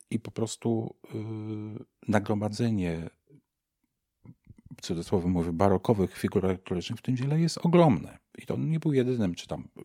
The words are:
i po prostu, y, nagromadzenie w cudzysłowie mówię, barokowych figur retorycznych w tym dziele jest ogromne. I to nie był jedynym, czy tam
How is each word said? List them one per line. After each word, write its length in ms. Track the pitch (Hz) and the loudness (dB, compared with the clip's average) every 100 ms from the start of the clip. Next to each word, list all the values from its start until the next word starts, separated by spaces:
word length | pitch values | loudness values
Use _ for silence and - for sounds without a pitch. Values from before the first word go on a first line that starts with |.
| _ | _
i 100 | 117 | -8
po 120 | - | -6
prostu, 640 | - 110 - 117 113 117 - - 110 | -6 -6 -4 -2 -2 -4 -12 -14 -10
y, 680 | 110 110 107 107 107 104 - _ - | -8 -8 -8 -10 -10 -14 -18 _ 0
nagromadzenie 1000 | 101 101 104 107 104 117 107 87 82 82 - _ - _ _ _ _ _ _ _ _ - - - - - - | 0 2 -2 -2 -2 0 0 -2 -4 -8 -14 _ -20 _ _ _ _ _ _ _ _ -20 -20 -20 -20 -20 -14
w 40 | |
cudzysłowie 460 | - 85 - 98 87 | -6 -6 -2 0 2
mówię, 260 | 87 85 | 0 0
barokowych 640 | 82 98 92 - 107 90 - | 2 4 4 4 2 2 0
figur 260 | 98 101 | -2 2
retorycznych 560 | 92 90 - 92 - 113 | 0 -2 -4 -6 -6 -6
w 20 | |
tym 160 | - 127 | -4 -2
dziele 220 | 139 151 | 0 2
jest 180 | 165 - | 0 0
ogromne. 600 | 175 175 160 87 - - _ - | 4 8 8 6 0 -14 _ -12
I 80 | - | -6
to 120 | 123 | -4
nie 220 | 143 160 | -2 0
był 140 | 160 | 2
jedynym, 420 | 135 123 123 98 87 | 2 2 2 0 -2
czy 120 | - | -8
tam 200 | - - - | -10 -10 -16